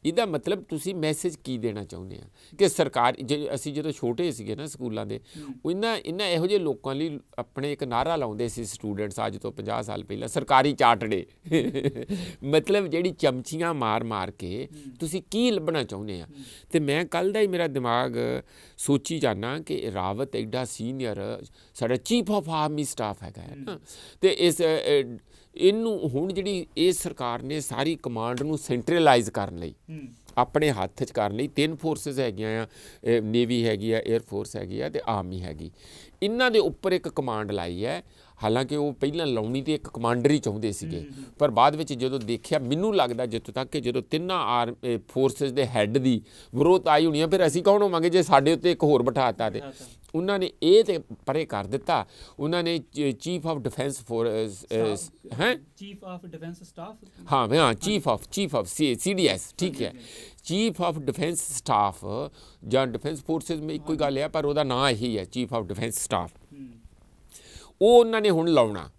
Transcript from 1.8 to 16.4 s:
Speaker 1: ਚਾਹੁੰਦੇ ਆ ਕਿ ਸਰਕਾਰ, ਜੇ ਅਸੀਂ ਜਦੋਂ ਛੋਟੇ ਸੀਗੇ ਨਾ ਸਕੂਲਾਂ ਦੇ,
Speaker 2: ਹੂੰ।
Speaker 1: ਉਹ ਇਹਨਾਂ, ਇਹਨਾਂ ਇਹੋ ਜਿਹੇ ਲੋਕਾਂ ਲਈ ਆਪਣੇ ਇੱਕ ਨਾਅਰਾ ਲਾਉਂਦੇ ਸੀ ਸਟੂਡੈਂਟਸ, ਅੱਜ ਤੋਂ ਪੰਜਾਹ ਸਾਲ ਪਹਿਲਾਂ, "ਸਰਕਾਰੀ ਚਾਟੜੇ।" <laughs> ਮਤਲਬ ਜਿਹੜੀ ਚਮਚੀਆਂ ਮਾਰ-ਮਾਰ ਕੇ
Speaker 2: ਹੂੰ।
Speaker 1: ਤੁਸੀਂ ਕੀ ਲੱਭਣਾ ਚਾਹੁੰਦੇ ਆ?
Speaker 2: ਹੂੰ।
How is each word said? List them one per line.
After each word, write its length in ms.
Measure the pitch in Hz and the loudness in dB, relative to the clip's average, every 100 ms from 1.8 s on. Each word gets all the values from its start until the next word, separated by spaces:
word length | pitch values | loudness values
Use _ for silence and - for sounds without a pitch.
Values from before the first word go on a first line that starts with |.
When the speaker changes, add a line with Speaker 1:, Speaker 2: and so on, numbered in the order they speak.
Speaker 1:
ਚਾਹੁੰਦੇ 320 | 95 90 92 95 | -10 -12 -14 -16
ਆ 400 | 95 _ - 156 | -18 _ -20 2
ਕਿ 120 | 196 | 2
ਸਰਕਾਰ, 460 | - 147 123 120 - | 4 0 4 2 2
ਜੇ 340 | 123 147 147 135 | -2 -2 -2 -6
ਅਸੀਂ 180 | 151 | -6
ਜਦੋਂ 180 | 143 156 | -6 -6
ਛੋਟੇ 400 | 143 120 120 175 | -4 -4 -2 -2
ਸੀਗੇ 240 | 120 104 107 | -4 -8 -8
ਨਾ 120 | 151 | -8
ਸਕੂਲਾਂ 380 | - 127 110 107 | -8 -6 -6 -6
ਦੇ, 140 | 104 | -10
Speaker 2:
ਹੂੰ। 360 | - 160 147 254 151 | -12 -18 -14 -8 -4
Speaker 1:
ਉਹ 60 | |
ਇਹਨਾਂ, 260 | 185 226 220 | -2 -2 -2
ਇਹਨਾਂ 300 | - 170 202 | -4 -4 0
ਇਹੋ 200 | 170 180 | 0 2
ਜਿਹੇ 120 | 202 | 2
ਲੋਕਾਂ 360 | 165 131 139 135 | 0 -4 -4 -4
ਲਈ 240 | 160 147 - - | -4 -6 -12 -10
ਆਪਣੇ 340 | 120 - 139 | -10 -6 -6
ਇੱਕ 100 | 143 | -4
ਨਾਅਰਾ 320 | 139 120 139 165 | -2 -2 0 0
ਲਾਉਂਦੇ 320 | 127 107 120 | -2 -2 -4
ਸੀ 180 | 110 113 | -4 -8
ਸਟੂਡੈਂਟਸ, 500 | - 107 101 104 101 110 | -6 -6 -4 -6 -4 -4
ਅੱਜ 100 | 98 | -4
ਤੋਂ 140 | 110 | -10
ਪੰਜਾਹ 320 | 104 104 110 | -8 -6 -4
ਸਾਲ 200 | 110 101 | -4 -8
ਪਹਿਲਾਂ, 240 | 95 104 120 | -8 -8 -6
"ਸਰਕਾਰੀ 460 | - 127 135 135 | -6 4 4 4
ਚਾਟੜੇ।" 520 | 131 127 117 110 101 - _ - | 4 4 4 2 -2 -4 _ -2
<laughs> 960 | 147 131 - 139 135 120 202 180 160 | 0 0 0 -2 -2 -6 -6 -6 -10
ਮਤਲਬ 440 | 135 151 156 202 190 | 0 0 4 0 2
ਜਿਹੜੀ 240 | 160 180 | -2 -2
ਚਮਚੀਆਂ 640 | 151 147 127 123 160 170 | 0 0 0 -4 -4 -2
ਮਾਰ-ਮਾਰ 580 | 156 117 110 117 110 92 | 0 0 0 0 -4 -4
ਕੇ 360 | - 90 101 139 | -8 -8 -8 -10
Speaker 2:
ਹੂੰ। 240 | 151 143 123 | -14 -18 -8
Speaker 1:
ਤੁਸੀਂ 220 | 165 180 180 | -6 -6 -4
ਕੀ 200 | 208 247 | 0 2
ਲੱਭਣਾ 320 | 208 156 160 | 2 0 -2
ਚਾਹੁੰਦੇ 380 | 120 98 104 92 | -4 -6 -8 -10
ਆ? 40 | 80 | -10
Speaker 2:
ਹੂੰ। 180 | 147 | -16